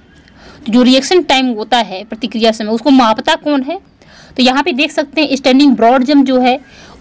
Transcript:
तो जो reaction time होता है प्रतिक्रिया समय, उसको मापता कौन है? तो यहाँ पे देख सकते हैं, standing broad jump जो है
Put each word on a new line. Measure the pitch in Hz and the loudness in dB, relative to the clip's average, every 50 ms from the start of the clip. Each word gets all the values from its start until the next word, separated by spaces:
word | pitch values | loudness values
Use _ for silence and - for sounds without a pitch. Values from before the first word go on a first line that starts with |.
| _ _ _ - _ _ _ - - - - - - | _ _ _ -20 _ _ _ -20 -20 -20 -20 -14 -8
तो | - 202 | -2 0
जो | 247 247 | 2 4
reaction | 247 262 269 269 - 370 359 | 4 2 2 0 2 0 0
time | - - 277 262 262 | 2 2 -2 0 0
होता | 254 226 208 214 214 262 | -2 -4 -6 -4 -2 -2
है | 240 220 180 190 185 208 | -2 -2 -4 -8 -14 -12
प्रतिक्रिया | - 226 - - 214 - 220 226 226 | -12 -12 -10 -10 -8 -4 0 0 0
समय, | 220 220 220 | 0 -2 -4
उसको | 208 226 226 - 302 | -4 -4 -2 2 2
मापता | 269 262 240 220 220 226 - 320 320 | 4 4 4 2 0 -2 -2 -4 -4
कौन | 320 - 302 294 269 254 | -2 -2 -4 -2 -2 -4
है? | 285 339 392 _ _ _ _ _ _ - - - - - | -6 -10 -12 _ _ _ _ _ _ -20 -20 -20 -14 -4
तो | - 247 | -2 0
यहाँ | 254 262 285 294 | 0 0 0 -2
पे | 359 | -4
देख | 262 240 311 302 | -2 -4 -4 -4
सकते | - 330 294 - - 320 | -4 -6 -8 -6 -4 -4
हैं, | 302 - 277 | -2 -2 -4
standing | 277 - 262 254 269 294 277 240 | -2 0 2 2 4 4 4 2
broad | 208 226 233 254 269 254 | 2 2 2 2 2 0
jump | 277 302 285 262 | 2 2 2 2
जो | 269 262 254 | 2 2 2
है | 254 247 254 285 - - - - - - - - | 2 2 0 -2 -6 -16 -20 -20 -20 -20 -6 -2